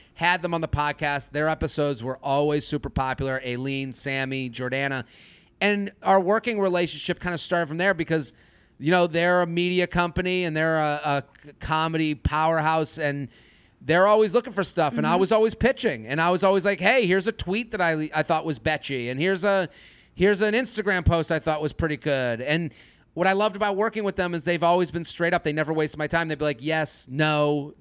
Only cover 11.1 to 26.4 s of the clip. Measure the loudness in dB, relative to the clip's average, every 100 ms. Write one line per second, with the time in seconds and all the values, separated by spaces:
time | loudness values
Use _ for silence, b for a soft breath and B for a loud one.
11.1 | -2 -4 -14 -20 -12 -2 0 0 0 0
12.1 | 0 -2 2 2 2 2 0 -2 -2 -4
13.1 | -4 -8 b b b b _ 2 6 6
14.1 | 6 4 2 -2 -4 -2 0 0 0 2
15.1 | 2 4 4 2 2 0 2 -2 -4 -4
16.1 | 0 2 4 4 2 2 0 2 4 4
17.1 | 2 0 -4 -4 -4 -4 -2 0 0 -2
18.1 | -2 0 0 -2 -4 -2 -2 -4 -6 -4
19.1 | -2 -2 0 2 0 0 B B B B
20.1 | 0 2 4 2 0 -2 -2 0 0 2
21.1 | 2 2 -2 0 -2 -4 -2 -4 -2 -2
22.1 | 0 -2 -4 -2 -2 -4 B B B _
23.1 | 0 2 2 0 0 -2 0 -2 -2 -4
24.1 | -2 -4 -2 -2 0 2 2 0 -4 -8
25.1 | -2 0 0 0 -2 0 0 -2 -2 -2
26.1 | -2 -2 -2